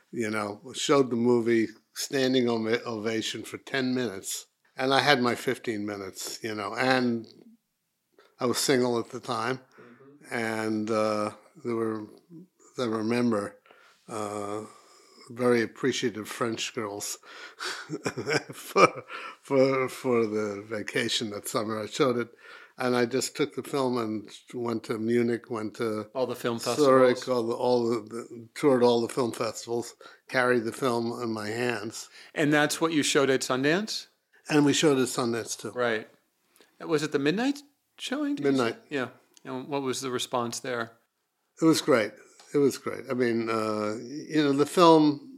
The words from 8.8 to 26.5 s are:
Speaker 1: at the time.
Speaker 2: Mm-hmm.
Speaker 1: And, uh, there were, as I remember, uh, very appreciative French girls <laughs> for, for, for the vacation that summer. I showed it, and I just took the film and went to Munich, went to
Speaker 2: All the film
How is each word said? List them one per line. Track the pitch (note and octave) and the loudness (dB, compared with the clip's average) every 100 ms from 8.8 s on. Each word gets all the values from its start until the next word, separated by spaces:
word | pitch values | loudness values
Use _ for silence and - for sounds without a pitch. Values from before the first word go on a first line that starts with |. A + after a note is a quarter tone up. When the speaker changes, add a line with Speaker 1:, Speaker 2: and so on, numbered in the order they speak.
| B2 A#2 | 4 0
Speaker 1:
at | A2 | -4
the | B2 | -8
time. | C3+ A#2 A2+ C3 | -6 -4 -2 -4
Speaker 2:
Mm-hmm. | - - - - - - - B2 | -8 -20 -20 -20 -20 -20 -8 -4
Speaker 1:
And, | A2+ A2 A2 G#2+ G#2+ | -2 -2 -2 -2 0
uh, | A2 G#2+ G#2+ G#2 - - - A#2+ | 0 2 0 -2 -6 -18 -12 -6
there | A2+ | -4
were, | A2+ A2 G#2+ - - E3+ F#3 _ _ - | -4 -6 -10 -18 -20 -20 -20 _ _ -6
as | A#2+ | -2
I | |
remember, | A2 G#2+ A#2+ A#2+ G#2 G2+ - _ - - _ - | -2 0 2 2 0 -4 -10 _ -20 -20 _ -12
uh, | A2+ G#2 G#2 G2+ G#2 G#2+ - - - _ - - | -8 -6 -6 -6 -8 -10 -18 -20 -20 _ -20 -14
very | A#2+ B2 A#2+ | 0 4 4
appreciative | A2 - C3+ A#2+ B2 G2+ G#2 | 2 -2 -2 0 -2 -4 -8
French | - A#2+ A2+ - | -4 -4 -4 -6
girls | - G#2+ G#2 - - - - - | -6 -8 -6 -8 -10 -16 -18 -18
<laughs> | - - - - D3+ - - A2 D3+ - | -10 -10 -10 -10 -8 -8 -8 -4 -4 -4
for, | - - G3 F#3 - - - - - | -14 -2 6 6 4 -12 -14 -14 -14
for, | - C#3 C3+ C3+ B2+ | 0 4 4 2 -2
for | - C3+ A#2 A2 | -4 0 2 2
the | G#2+ G#2+ G2+ A2 | 0 -4 -6 -8
vacation | A2 G2+ C3+ A#2 - A2 | -8 -4 -2 -2 -2 -4
that | G2+ - | -8 -6
summer. | C3+ G#2+ A2 | -4 -4 -4
I | G#2 | -4
showed | - C#3 A#2+ | 0 2 2
it, | A2+ - - - - - | -4 -10 -20 -20 -16 -4
and | B2+ B2 | 0 2
I | A#2+ | 2
just | B2+ - - | 0 -2 -2
took | D3 - | -4 -4
the | |
film | - C#3+ C3 B2 | -6 -2 0 -2
and | A2 G#2+ - - - | -4 -6 -10 -18 -14
went | B2 A#2 A2+ - | -8 -4 -4 -4
to | A2+ | -4
Munich, | A2 A#2+ A#2+ A#2 - | 0 2 2 -2 -4
went | A#2 G#2+ G2+ | -6 -6 -4
to | A#2 G#2+ G#2+ | -4 -4 -6
Speaker 2:
All | C3 B2+ | -4 -4
the | A#2 | -4
film | B2+ | -4